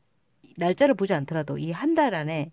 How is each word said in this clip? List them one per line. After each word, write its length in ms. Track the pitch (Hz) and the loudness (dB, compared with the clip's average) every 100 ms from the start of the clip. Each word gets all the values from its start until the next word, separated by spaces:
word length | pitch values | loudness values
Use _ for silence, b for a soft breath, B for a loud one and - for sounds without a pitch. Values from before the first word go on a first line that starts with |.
| _ _ _ _ - - | _ _ _ _ -20 -2
날짜를 380 | 170 185 285 208 | 0 4 4 4
보지 180 | 196 | 0
않더라도 440 | 175 139 160 147 143 | 0 -2 -4 -4 -6
이 140 | 151 | -6
한 240 | 170 285 320 | -4 0 2
달 180 | 285 | 2
안에 380 | 180 151 160 151 | 0 -4 -4 -6